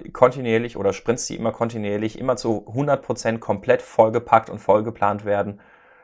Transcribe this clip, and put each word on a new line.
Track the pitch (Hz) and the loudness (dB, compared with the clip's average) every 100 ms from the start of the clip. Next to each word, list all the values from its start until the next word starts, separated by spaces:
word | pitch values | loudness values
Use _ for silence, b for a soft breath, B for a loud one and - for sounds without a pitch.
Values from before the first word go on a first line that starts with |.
| - | -14
kontinuierlich | - 127 131 123 113 120 98 | 4 4 4 0 0 0 -2
oder | 98 | -2
Sprints, | 98 - 127 - | 0 -2 -4 -4
die | - | -6
immer | 113 | -4
kontinuierlich, | - 117 117 104 104 110 - | -2 -4 -4 -4 -2 -4 -4
immer | 131 120 | -4 -2
zu | 120 107 - | -2 -4 -4
hundert | 117 147 135 | -4 0 0
Prozent | - 117 117 113 | -2 -4 -4 -4
komplett | - 101 127 - | -2 -2 0 0
vollgepackt | - - 110 117 117 113 - | 2 2 4 2 4 4 4
und | 107 | -2
vollgeplant | - 104 110 110 101 104 104 | 4 4 2 -2 -2 0 0
werden | 101 101 101 b b b b | -2 -2 -8 b b b b